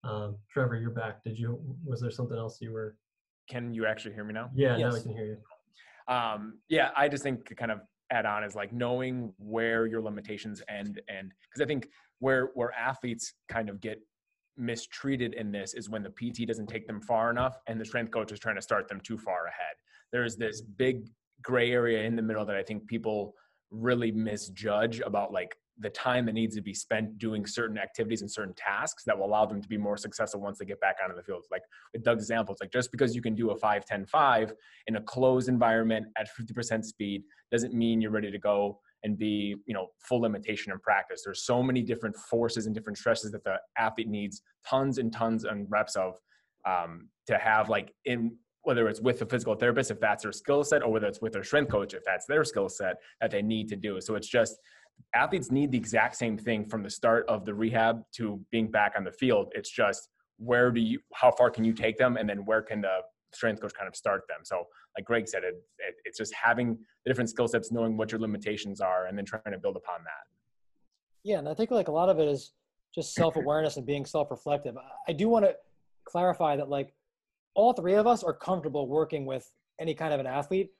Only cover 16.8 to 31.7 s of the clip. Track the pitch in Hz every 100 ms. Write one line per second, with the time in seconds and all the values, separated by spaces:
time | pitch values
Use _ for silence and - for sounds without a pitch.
16.8 | 110 107 107 113 117 120 127 127 - 113
17.8 | 110 127 113 113 107 104 113 101 - 107
18.8 | 95 98 - 110 107 90 85 - 85 76
19.8 | _ _ _ 123 120 107 113 107 113 98
20.8 | 131 127 107 _ _ _ - 123 120 123
21.8 | 120 113 107 113 110 107 104 98 95 107
22.8 | 104 113 110 107 98 - _ _ _ 107
23.8 | 117 123 117 107 110 104 - 95 107 104
24.8 | 117 113 117 101 98 98 90 - _ _
25.8 | 107 - 127 123 120 107 110 107 101 95
26.8 | - 110 110 107 113 110 101 - 113 107
27.8 | 98 - 110 113 104 107 101 90 - 101
28.8 | 123 - - 101 98 107 107 104 101 107
29.8 | 104 104 113 - 107 104 101 95 98 98
30.8 | 98 92 95 90 90 92 - 95 -